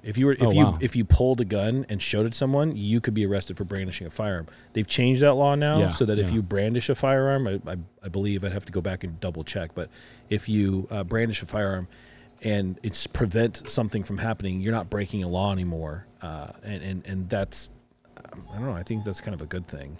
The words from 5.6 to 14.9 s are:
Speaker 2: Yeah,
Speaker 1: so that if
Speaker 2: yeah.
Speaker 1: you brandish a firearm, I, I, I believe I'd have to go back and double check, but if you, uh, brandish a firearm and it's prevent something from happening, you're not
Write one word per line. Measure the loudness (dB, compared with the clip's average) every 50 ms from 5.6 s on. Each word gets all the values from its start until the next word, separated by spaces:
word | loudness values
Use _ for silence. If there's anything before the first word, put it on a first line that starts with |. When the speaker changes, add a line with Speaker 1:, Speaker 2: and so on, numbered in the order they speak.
| 2 4 4 4
Speaker 2:
Yeah, | 4 4
Speaker 1:
so | 4 2 2
that | 4 4 2
if | 2 2
Speaker 2:
yeah. | 2
Speaker 1:
you | 0 0
brandish | 0 0 0 0 2 0 0 0 0
a | 0
firearm, | 0 2 2 4 4 4 2 2 2 0 0
I, | -2 -4 -4 -6 -8
I, | -8 -8 -12 _ _ -12
I | -6
believe | -4 -2 0 0 0 0 -2
I'd | -2 -4
have | -6 -6
to | -4 -4
go | -4 -2
back | -2 -4 -4 -6
and | -8 -8 -6
double | -6 -6 -6 -6 -6
check, | -6 -6 -6 -6 -6 -6
but | -8 -10 -10 -12 -18 -20 -20 -20 -20 -6 -4
if | -4 -2 0
you, | 0 2 2 4 4 2 0 -2 -4
uh, | -4 -6 -4
brandish | -2 0 0 0 0 -2 -4 -6
a |
firearm | -6 -4 -2 -2 -2 -2 -4 -6 -8 -12 -20 -20 -20 -20 -20 -20 -20 -16 _ -2
and | 0 0 0 0 -2 -4 -6 -6
it's | -4 -4 -2 -4
prevent | -4 -2 -2 -2 0 2 2 2 2 0 -4 -8 -4
something | -2 -2 -2 -2 -2 -4 -4
from | -6 -6 -4
happening, | -4 -4 -4 -4 -4 -4 -4 -2
you're | -2 -2 -2
not | -2 -2 -4